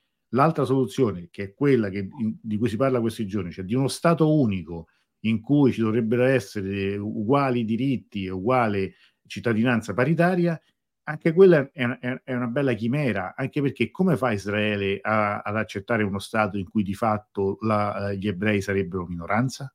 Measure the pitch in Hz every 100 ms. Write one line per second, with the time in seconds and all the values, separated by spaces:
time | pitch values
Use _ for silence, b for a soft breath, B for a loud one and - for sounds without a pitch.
0 | _ _ - 117 151 160 123 135 127 -
1 | 120 87 85 - 98 - 143 131 104 98
2 | 95 - 110 110 113 104 117 107 135 127
3 | 113 - 104 104 87 82 92 123 135 -
4 | 170 170 156 156 120 95 85 85 80 _
5 | _ _ 107 113 107 147 135 107 113 113
6 | 113 120 127 131 - 107 95 98 98 101
7 | 104 113 107 139 139 123 110 113 135 117
8 | - 101 92 92 98 127 113 101 92 b
9 | b b - - 120 110 123 120 107 98
10 | 131 160 170 151 175 160 _ _ _ _
11 | - 151 - 165 190 160 131 - 123 127
12 | 123 127 - 123 123 127 139 110 117 143
13 | 139 98 92 - 135 - 139 - 113 -
14 | 190 160 127 104 95 104 107 104 98 98
15 | 104 107 104 107 104 107 107 104 - 117
16 | 104 98 - 113 104 98 92 110 98 95
17 | 113 107 - - 98 101 110 107 104 101
18 | 101 101 104 90 107 104 98 98 90 92
19 | 85 87 85 104 131 - 135